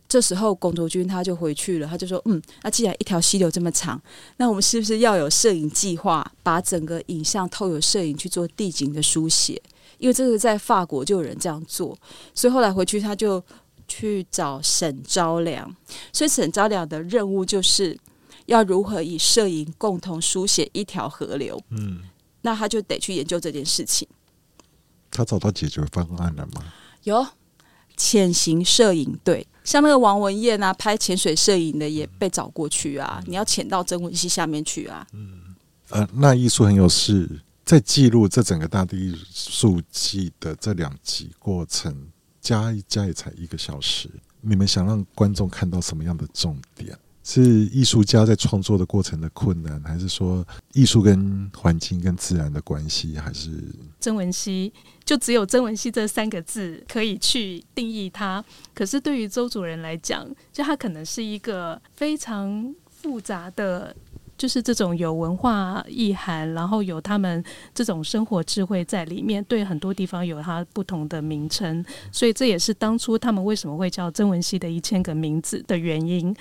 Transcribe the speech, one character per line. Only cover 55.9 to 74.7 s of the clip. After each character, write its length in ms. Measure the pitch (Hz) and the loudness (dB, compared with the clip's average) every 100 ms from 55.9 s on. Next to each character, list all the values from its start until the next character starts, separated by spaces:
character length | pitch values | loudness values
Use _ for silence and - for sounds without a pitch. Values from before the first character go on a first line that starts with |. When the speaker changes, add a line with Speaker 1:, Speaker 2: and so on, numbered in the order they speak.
Speaker 3:
这 180 | 226 214 | -2 -2
三 200 | - 220 | -2 -4
个 100 | 196 | -4
字 400 | 160 220 180 160 - | -8 -8 -8 -10 -10
可 160 | 226 | -4
以 120 | 220 196 | -4 -2
去 440 | - 254 196 170 - | 0 0 -2 -8 -10
定 140 | - 226 | -8 -6
义 200 | 220 190 | -6 -8
它。 340 | - 202 190 - - - | -6 -6 -6 -10 -20 -20
可 120 | - 196 | -6 -4
是 120 | 277 | -2
对 220 | 302 269 | -2 -2
于 80 | 214 | -2
周 200 | 247 240 | -4 -4
主 140 | 214 | -4
任 180 | 170 165 | -6 -8
来 140 | 160 165 | -8 -8
讲， 280 | - - - 277 _ | -4 -6 -6 -16 _
就 140 | - | -6
它 100 | 285 | -2
可 140 | 285 220 | -2 -4
能 160 | 156 | -8
是 180 | 160 - | -8 -8
一 160 | 220 208 | -6 -6
个 400 | 226 190 170 160 - | -8 -6 -8 -10 -16
非 240 | - 294 302 | -6 -4 -4
常 580 | - 202 196 208 247 339 _ | -6 -6 -4 -6 -8 -12 _
复 320 | _ 320 240 | _ -8 -8
杂 300 | - 185 180 | -8 -10 -8
的， 440 | 180 202 180 85 - - - - - | -6 -4 -4 -8 -16 -20 -20 -20 -6
就 100 | 262 | -2
是 140 | 247 | 0
这 100 | 240 | 0
种 240 | 233 185 170 | 0 0 0
有 160 | 165 | -2
文 240 | 160 165 185 | -2 -2 0
化 480 | 247 208 185 202 - | 0 0 -2 -6 -8
意 280 | - 214 | -2 -2
涵， 360 | 190 - 160 160 | -2 -4 -6 -4
然 120 | 165 175 | -4 -2
后 160 | 214 | -2
有 160 | 190 160 | -2 -6
他 200 | 190 208 | -4 -2
们 260 | 185 170 175 - - | 0 -2 -6 -14 -12
这 100 | - | -4
种 180 | 226 160 | -4 -4
生 220 | 156 214 | -4 -2
活 180 | 226 185 | 0 0
智 220 | 165 202 | 0 -2
慧 180 | 185 185 | 0 -2
在 220 | 170 196 | -2 -4
里 160 | 160 196 | -4 -6
面， 240 | 269 202 | -4 -4
对 180 | 202 226 | -2 -2
很 160 | 196 156 | 0 -4
多 140 | 190 | -4
地 140 | 196 185 | -4 -4
方 200 | 180 175 | -4 -6
有 140 | 151 | -6
它 240 | 160 165 170 | -6 -6 -6
不 100 | 208 | -8
同 240 | 185 170 151 | -6 -6 -6
的 120 | 160 | -6
名 260 | 156 151 156 | -4 -4 -4
称， 380 | - 180 165 175 - - | -4 -4 -4 -6 -14 -12
所 160 | - 233 | 0 0
以 60 | |
这 140 | 214 254 | 2 0
也 120 | 175 | 0
是 140 | - | -2
当 240 | 208 220 226 | 0 0 0
初 220 | - 220 | 0 -2
他 120 | 240 | 0
们 140 | 202 | 0
为 100 | 196 | 0
什 140 | 214 151 | -2 -4
么 80 | 156 | -4
会 140 | 185 | -4
叫 200 | - 175 | -2 -4
曾 200 | 160 202 | 0 2
文 100 | 175 | 2
溪 180 | 175 185 | 0 -4
的 100 | |
一 120 | 170 | -4